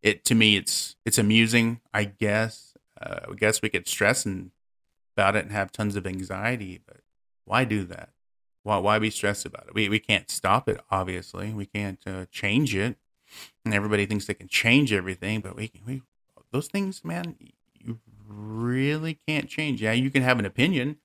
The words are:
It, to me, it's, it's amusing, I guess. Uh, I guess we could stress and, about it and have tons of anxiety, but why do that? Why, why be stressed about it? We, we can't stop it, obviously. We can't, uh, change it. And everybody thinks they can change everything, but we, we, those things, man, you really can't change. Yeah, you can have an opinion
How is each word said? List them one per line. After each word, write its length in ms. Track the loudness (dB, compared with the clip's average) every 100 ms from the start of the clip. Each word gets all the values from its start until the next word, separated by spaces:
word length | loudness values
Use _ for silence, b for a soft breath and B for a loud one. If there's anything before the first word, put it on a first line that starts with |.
It, 240 | 2 0 2
to 100 | 6
me, 220 | 6 6
it's, 380 | 2 -6 -6 -6 0
it's 140 | 2
amusing, 640 | 4 6 6 4 2 -2 _
I 120 | -4 -4
guess. 720 | -2 0 0 -2 -6 -20 _ _ -16
Uh, 200 | -12 -10 -12
I 40 | 0
guess 260 | 0 2
we 80 | 0
could 180 | -2 -4
stress 380 | 2 2 2 -2
and, 260 | -6 -10 _ _ _ _ _ _ 2
about 200 | 2 2
it 100 | -2
and 60 |
have 200 | -4 -4
tons 240 | -2 -2 -2
of 120 | -6
anxiety, 720 | -8 -8 -6 -4 -4 -8 -14 _
but 140 | -20 _ _ _ _
why 220 | -2 0 2
do 180 | -2
that? 260 | -4 -12 -16 _ _ _ _ _
Why, 140 | -2 0
why 180 | 2 2
be 140 | 2
stressed 340 | 0 -2 -2 -8
about 220 | -14 -8
it? 80 | -2
We, 140 | 2
we 100 | 0
can't 320 | 2 0 0
stop 360 | -2 2 2 2
it, 140 | -4 _
obviously. 640 | -2 -2 -6 -8 -8 -8
We 140 | -6 -6
can't, 320 | -6 -6 -6 -10
uh, 180 | -10 -10
change 420 | -4 0 2 2
it. 240 | 0 -2 -4 _ _ B B B _
And 120 | -2 -2
everybody 320 | 2 0 0
thinks 180 | -2 -4
they 80 |
can 140 | -10 -2
change 440 | 0 4 4 4
everything, 500 | 2 -2 -6 -4 -4
but 140 | -6 -10
we, 160 | -10 -10 -10
we, 160 | -10 _ _ _ _ _
those 160 | -6 -4
things, 360 | -4 -4 -6
man, 320 | -8 -8 -8 -12 -20 _ _ _
you 220 | -12 -12 _ -20 -20
really 920 | -14 -10 -4 0 0 0 0 -4 -6 -4
can't 220 | -4 -4
change. 320 | -4 -2 0
Yeah, 100 | 0
you 180 | 2 2
can 140 | 2
have 160 | 2 2
an 60 | 0
opinion 520 | 0 2 2 -2 -8